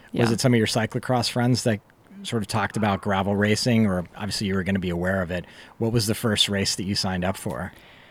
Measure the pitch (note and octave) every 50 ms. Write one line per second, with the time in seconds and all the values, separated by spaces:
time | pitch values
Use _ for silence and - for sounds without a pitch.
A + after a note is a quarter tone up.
0 | - - - - - - A#2 - - B2+ B2 A2+ G#2+ - - A#2+ A2 G#2+ - B2
1 | - - C3 B2 A2 - - B2 A#2+ B2 B2 A2+ - B2 G#2+ G2+ _ _ - _
2 | _ - - G3+ G3 - A#2+ A2+ G2+ - - A2 G2+ G2 - A2 G#2+ G#2 G2 F2+
3 | - G#2 G2 F#2+ F#2+ G2+ G2+ G2 G#2 G#2 G#2+ - - C3 A#2 A2+ A2 G2+ F#2 F2+
4 | E2+ - - - G#2 G2 - - A2+ F#2+ F#2+ F#2+ F2+ G2 G2 G2 F2+ F2+ E2+ E2+
5 | F2 F#2 G2 F#2+ F2+ E2 F2+ F2+ E2+ - - - - - - - A2+ A2+ A2 A#2+
6 | G2 G#2+ A2 - - A#2 G#2 - - - G2+ G2 G2 - - - G2 F#2+ G2+ -
7 | - F#2+ F#2 F2+ F2 F#2 G2 - - - D2 B1 F2+ F#2+ - - - - - -
8 | - -